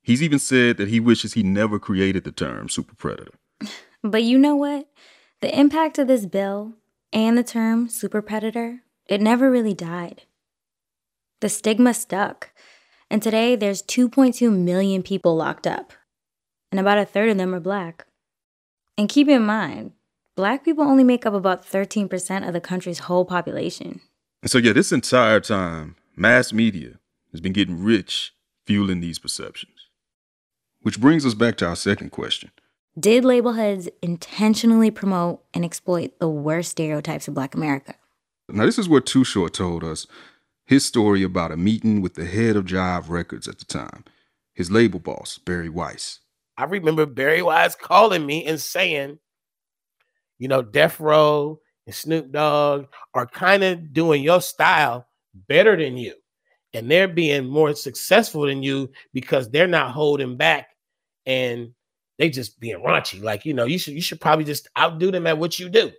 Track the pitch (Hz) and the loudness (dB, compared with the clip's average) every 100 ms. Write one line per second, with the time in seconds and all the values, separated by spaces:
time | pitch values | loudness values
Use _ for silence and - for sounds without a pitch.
0 | - 123 165 143 - 131 120 110 101 113 | 0 0 2 0 2 2 2 2 0 2
1 | 117 110 107 - 95 98 110 104 - 95 | 4 2 2 -2 0 2 0 -2 -4 0
2 | 98 95 - - 73 55 52 - - _ | 0 0 -6 -8 -8 -8 -8 -8 -10 _
3 | 67 50 - _ _ _ 208 - _ _ | -10 -10 -16 _ _ _ -16 -16 _ _
4 | 214 220 233 262 285 294 285 285 294 _ | -2 0 4 4 4 2 -2 -6 -10 _
5 | _ _ _ _ - - 285 311 320 302 | _ _ _ _ -4 2 2 4 -2 0
6 | 262 254 196 196 196 202 214 226 _ _ | 2 2 0 -4 -4 -6 -10 -16 _ _
7 | _ 220 220 233 233 233 226 226 240 - | _ 0 2 2 0 -2 0 0 -2 -6
8 | 202 214 208 214 220 233 233 247 _ _ | -6 -6 -6 -6 -6 -6 -8 -12 _ _
9 | _ 202 214 240 269 247 220 185 165 175 | _ 0 2 4 4 4 0 -4 -6 -8
10 | 175 - _ _ _ _ _ _ _ _ | -10 -14 _ _ _ _ _ _ _ _
11 | _ _ _ _ 208 - 220 214 247 226 | _ _ _ _ -6 -2 -2 2 2 2
12 | - 185 202 - - _ _ _ _ _ | -4 -4 -4 -6 -20 _ _ _ _ _
13 | _ 214 220 220 233 247 202 190 - - | _ -2 0 0 2 2 0 -4 -4 0
14 | 247 269 262 240 240 196 175 180 196 190 | 2 4 2 4 2 2 2 2 0 0
15 | 180 196 175 160 143 156 170 - - _ | -2 0 2 2 -2 -4 -6 -6 -10 _
16 | _ _ _ _ _ _ _ 190 196 208 | _ _ _ _ _ _ _ 0 2 2
17 | 196 196 226 196 185 180 170 202 170 - | 2 0 2 0 -2 -4 -4 -6 -8 -14
18 | - _ _ _ _ _ _ _ _ - | -20 _ _ _ _ _ _ _ _ -4
19 | 208 285 285 269 214 214 165 110 - _ | 0 4 6 4 4 -2 -4 -8 -14 _
20 | _ _ _ - 196 277 - 302 285 269 | _ _ _ -4 -2 0 -2 0 4 6
21 | 254 240 226 202 185 180 - 190 196 214 | 6 4 0 0 0 -2 -2 -4 -2 -4
22 | 190 185 - 190 190 175 - 180 180 170 | -4 -6 -6 -6 -4 -6 -6 -6 -6 -10
23 | - 180 180 180 170 - 170 - - - | 0 0 2 -2 -4 -6 -8 -8 -14 -16
24 | _ _ _ _ - 127 117 107 - 147 | _ _ _ _ 0 4 6 4 2 0
25 | - 127 110 107 - 101 90 82 78 - | 2 4 6 4 2 -2 -2 -6 -12 -18
26 | _ - 101 123 127 110 113 95 60 - | _ 0 4 4 2 0 0 0 -14 -20
27 | _ _ _ 82 92 95 92 87 101 107 | _ _ _ -8 -4 0 -2 -2 2 0
28 | - - - _ _ _ - 104 101 90 | 0 -8 -8 _ _ _ -2 0 0 -2
29 | 87 80 - - - - - _ _ _ | -6 -10 -12 -12 -12 -16 -20 _ _ _
30 | _ _ _ _ _ _ _ _ 110 107 | _ _ _ _ _ _ _ _ -6 4
31 | 131 165 135 104 117 - 87 85 98 104 | 4 4 0 0 -2 0 -4 -2 -2 -2
32 | - - - - - _ _ _ _ - | -4 -10 -8 -8 -10 _ _ _ _ -2
33 | 196 233 254 247 240 226 214 196 175 _ | 2 4 4 2 0 0 -2 -2 -10 _
34 | 170 170 - - 214 214 226 226 220 214 | -8 -8 -10 0 2 4 4 6 4 2
35 | 196 185 175 - _ 180 170 - - 175 | -2 0 -2 -4 _ -6 -6 -6 -4 -2
36 | 214 _ 165 151 151 160 170 - 156 147 | -4 _ -4 -2 -2 -2 -4 -4 -4 -4
37 | 147 151 - 143 135 - 156 139 - - | -6 -8 -8 -6 -6 -4 -2 -4 -6 -20
38 | _ _ _ _ - 107 120 233 190 139 | _ _ _ _ -8 0 2 2 2 2
39 | - 135 127 101 82 - 92 85 80 78 | 4 2 2 0 -2 -2 -4 -4 -6 -10
40 | - - - _ _ _ _ 135 - 123 | -14 -20 -20 _ _ _ _ 2 4 2
41 | 107 98 92 92 82 80 95 110 113 104 | 4 2 0 -2 -4 0 0 2 2 0
42 | 90 - 82 98 113 104 90 92 92 90 | -2 -6 -6 0 0 0 0 -2 -2 -4
43 | 80 85 85 60 - - - - 60 - | -4 -8 -6 -12 -14 -18 -12 -12 -12 -18
44 | - _ _ _ _ - 87 107 113 90 | -20 _ _ _ _ -10 0 4 4 0
45 | 80 - - - - 90 82 82 73 50 | -10 -12 -14 -14 -8 -6 -6 -8 -8 -10
46 | - - _ _ _ - 143 196 156 160 | -14 -16 _ _ _ -8 -6 -2 -2 0
47 | 151 120 135 165 175 160 170 - - 185 | -2 0 0 2 2 2 0 -2 2 4
48 | 220 180 143 156 131 156 - 170 165 151 | 4 2 -2 -6 -4 -6 -6 -4 -2 -2
49 | 139 151 _ _ _ _ _ _ _ _ | -6 -12 _ _ _ _ _ _ _ _
50 | _ _ _ _ 131 131 113 127 165 - | _ _ _ _ -2 -2 0 2 2 0
51 | 156 156 151 151 147 156 _ _ - - | 2 4 4 2 -4 -8 _ _ -18 -12
52 | 151 160 135 147 151 147 147 143 135 - | -4 -4 -4 -2 0 2 0 -2 -6 -20
53 | - 127 123 - 185 196 185 175 160 143 | -6 -6 -6 -2 2 4 2 -2 -4 -2
54 | 165 143 143 180 175 - 156 170 143 120 | 2 2 4 2 2 0 4 4 2 -2
55 | _ _ _ 95 _ 147 214 185 143 127 | _ _ _ -20 _ 4 6 4 0 -6
56 | 110 - _ _ _ _ _ 113 117 170 | -10 -14 _ _ _ _ _ -12 2 4
57 | 190 170 160 143 127 147 151 147 139 - | 4 0 0 0 -2 0 0 0 -10 -12
58 | - 196 220 156 143 139 135 139 131 - | 2 2 2 -4 -4 -2 -4 -4 -6 -14
59 | _ 127 - 147 120 139 180 165 135 127 | _ -12 -2 -2 0 0 2 2 -2 -2
60 | 151 143 127 123 160 151 - _ _ _ | 0 0 -4 0 0 0 -4 _ _ _
61 | _ _ - 131 127 120 117 _ _ _ | _ _ -4 -2 -2 -6 -12 _ _ _
62 | _ - 160 127 117 _ 117 90 - - | _ -2 -2 -2 -12 _ -12 -6 0 0
63 | - 95 107 104 156 131 120 180 156 147 | -2 -8 -6 -6 -6 -4 -2 -2 -6 -8
64 | 175 160 160 156 151 143 - - 160 160 | -10 -4 0 2 0 -8 -8 -2 -2 0
65 | 185 180 165 156 170 - 180 214 165 | -2 0 -2 -2 -2 -6 0 0 0